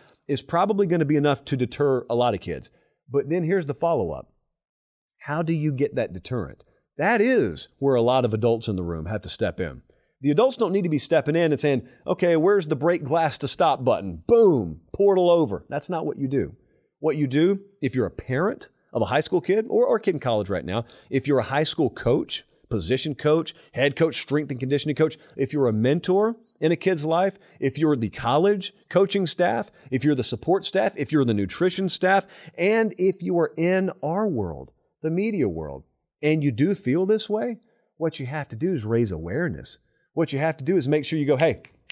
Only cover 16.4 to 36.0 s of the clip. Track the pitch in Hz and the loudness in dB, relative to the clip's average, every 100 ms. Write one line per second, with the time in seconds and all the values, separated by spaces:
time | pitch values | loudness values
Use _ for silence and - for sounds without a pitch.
16.4 | 76 - _ _ _ - 156 151 135 139 | -2 -8 _ _ _ -4 -2 0 0 2
17.4 | 180 196 - - 131 127 95 - - 131 | 2 2 -6 -8 -4 -2 -4 -4 -6 -2
18.4 | 196 - - _ _ 117 98 139 - 175 | -2 -4 -14 _ _ -4 0 0 0 -2
19.4 | - 208 226 214 240 226 202 156 127 107 | 0 0 2 2 2 2 0 -2 0 -2
20.4 | 98 90 80 107 - - - 131 139 135 | 0 -4 -4 -6 -6 -14 -4 -4 0 0
21.4 | 107 139 156 - 131 - 120 127 - - | 0 -2 -2 0 -2 0 0 0 0 -8
22.4 | - _ - 110 82 131 156 131 151 160 | -10 _ -6 -4 0 -2 -2 -2 2 2
23.4 | - - - - 139 139 165 - - 147 | 0 -10 -10 -2 -2 2 0 -2 -2 -2
24.4 | 143 127 131 143 151 143 156 - - - | -2 -6 -2 -2 -2 0 0 -2 -12 -6
25.4 | 135 151 123 107 123 165 185 190 220 233 | -2 0 2 2 2 2 2 2 2 -2
26.4 | _ - 160 170 190 170 156 165 190 - | _ -2 0 0 0 0 0 2 0 -2
27.4 | _ - 131 147 156 135 110 - 120 147 | _ -4 -4 0 2 2 -2 -4 0 2
28.4 | 196 208 - _ - 180 190 202 175 - | 2 0 -4 _ -2 0 2 0 -2 0
29.4 | 180 226 - _ - 127 147 131 - 123 | 0 0 -6 _ -6 -2 0 0 0 -2
30.4 | 165 185 - 190 233 - 131 151 120 104 | 0 0 0 0 0 -2 0 2 2 0
31.4 | 95 - 180 185 190 - 185 196 190 - | -2 -2 -2 0 -4 0 2 2 0 -14
32.4 | - - 185 226 220 - 185 185 180 175 | -14 -2 2 2 0 0 0 0 -2 0
33.4 | 156 - 170 185 185 - 143 185 220 123 | 0 0 0 2 0 -4 -4 -2 -2 -2
34.4 | 90 69 67 _ _ _ 160 170 220 202 | -4 -8 -14 _ _ _ -4 -2 -2 0
35.4 | 107 80 76 69 - _ | -2 -2 -8 -12 -18 _